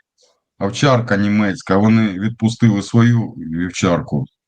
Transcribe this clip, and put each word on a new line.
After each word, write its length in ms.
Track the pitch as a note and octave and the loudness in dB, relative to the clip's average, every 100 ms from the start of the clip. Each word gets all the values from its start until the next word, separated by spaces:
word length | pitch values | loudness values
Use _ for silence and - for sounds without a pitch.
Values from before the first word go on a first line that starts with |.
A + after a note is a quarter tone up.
| _ _ _ _ _ - | _ _ _ _ _ -8
овчарка 580 | G2 - C#3+ B2+ A#2+ G2+ | -6 0 2 2 0 0
німецька, 600 | G2+ G#2 G#2 E2+ - F#2+ | 0 0 0 -4 -2 2
вони 420 | A2 A2+ A2 F#2 | 4 4 2 -2
відпустили 600 | A2 A#2 A2+ A#2 A2+ G2+ | -6 -2 -4 2 2 2
свою 460 | F#2+ A#2 A#2+ A#2+ G2+ | 0 2 4 2 -2
вівчарку 960 | - E2 E2 F2+ - F#2 E2+ D2 D2 B1+ _ | -8 -8 -6 -6 -2 0 0 -2 -6 -6 _